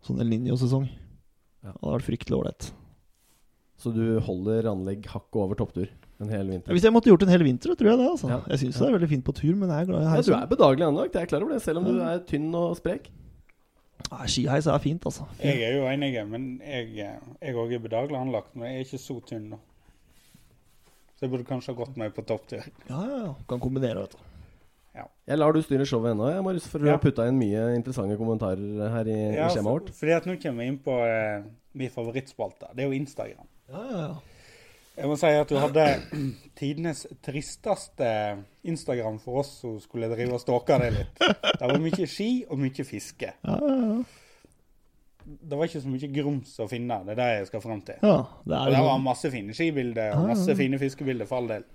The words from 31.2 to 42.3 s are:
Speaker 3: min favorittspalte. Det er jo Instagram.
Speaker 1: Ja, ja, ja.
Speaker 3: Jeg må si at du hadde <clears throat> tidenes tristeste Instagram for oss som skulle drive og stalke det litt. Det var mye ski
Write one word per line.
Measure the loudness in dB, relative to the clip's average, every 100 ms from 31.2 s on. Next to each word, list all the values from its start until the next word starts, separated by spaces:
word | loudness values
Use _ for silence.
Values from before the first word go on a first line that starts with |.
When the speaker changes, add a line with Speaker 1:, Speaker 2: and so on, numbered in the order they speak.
| 0 -4 -8 -20 _
Speaker 3:
min | -8 -8
favorittspalte. | -6 -6 -6 -8 -8 -8 -8 -16
Det | -6
er | -2
jo |
Instagram. | -2 -4 -8 -10 -12 -20 _ _
Speaker 1:
Ja, | -14 -8
ja, | -6 -6
ja. | -10 -16 -20 -20 -20 -20 -20 _ -8
Speaker 3:
Jeg | -4
må | 2
si | 4
at | 4 4
du | 2
hadde | 4 6 6 4 -2
<clears throat> | -6 -6 -6 -16 -8
tidenes | -6 -4 -6 -6 -12 -14
tristeste | -8 -8 -8 -10 -4 -4 -4 -2 0 2 -2 -4 -10 _
Instagram | -6 -6 -2 -2 -2 -6
for | -4 -4
oss | -4 -6
som | -10 -10
skulle | -8 -6 -4
drive | -2 -2
og | -2
stalke | 0 0 4 4
det | 4
litt. | 0 -4 2
Det | 2 4 0 0
var | 2 2
mye | 2 0 -4
ski | -2 0